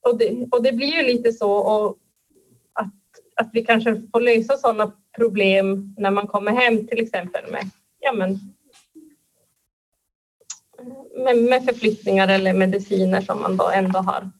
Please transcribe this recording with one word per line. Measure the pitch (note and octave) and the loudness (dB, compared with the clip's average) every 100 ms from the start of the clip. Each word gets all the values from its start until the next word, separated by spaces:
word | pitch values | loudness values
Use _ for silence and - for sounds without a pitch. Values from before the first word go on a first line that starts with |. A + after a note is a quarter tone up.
och | B3 A#3 | 0 2
det, | A3 A#3 A#3+ | 0 -2 -2
och | B3 | 0
det | B3 | 0
blir | A#3 C#4 | 0 -2
ju | E4 | 0
lite | C4+ A#3+ A#3 | 0 2 0
så | A3+ G#3 | 0 0
och | G3+ G3+ G#3+ G#3 - _ _ _ _ _ _ _ | 0 2 0 0 -6 _ _ _ _ _ _ _
att, | - G3+ - _ - _ - | -10 -10 -12 _ -20 _ -6
att | A3+ | -2
vi | A3+ A#3 | -4 0
kanske | A3+ A3+ A3 - | 0 0 -4 -2
får | A#3 | 0
lösa | A#3+ A3+ A3+ C4+ | 2 2 0 -2
såna | A#3+ A3 A#3+ - _ - | 0 0 -4 -6 _ -2
problem | A#3 G3+ G3 G3 G3 G3 G3 - | -2 2 2 2 0 -4 -8 -6
när | G3 | -2
man | G3+ G3+ | -2 -2
kommer | G#3 G#3 | -4 -2
hem, | A#3+ B3 A3+ G#3+ | 2 2 2 -2
till | A#3 | -6
exempel | A3+ F#3+ F3+ - - | -4 -6 -8 -10 -10
med, | - G3 _ _ _ | -10 -10 _ _ _
ja, | C#4 | -4
men, | A3+ F#3 G3 - _ _ _ _ D#4 D4+ D4 _ _ _ _ _ _ _ _ _ _ _ _ _ - _ - B3 C4 - - B3+ | -2 -4 -4 -10 _ _ _ _ -20 -20 _ _ _ _ _ _ _ _ _ _ _ _ _ _ -20 _ -20 -20 -20 -16 -2 2
med, | A#3+ | 4
med | A#3+ B3+ B3+ | 6 4 0
förflyttningar | A#3+ A3 G#3+ G3+ F#3+ F#3+ | 0 -2 -2 0 2 4
eller | G3 F#3+ | 4 2
mediciner | F#3 F#3+ G3 G3 G3 F#3+ F#3 | 2 2 0 -2 0 2 0
som | F#3+ F3+ | -2 -4
man | - F#3+ | -2 0
då | E3+ | 0
ändå | G3 F#3+ F#3 | 2 0 0
har | F#3+ - F#3+ - | -2 -4 -6 -18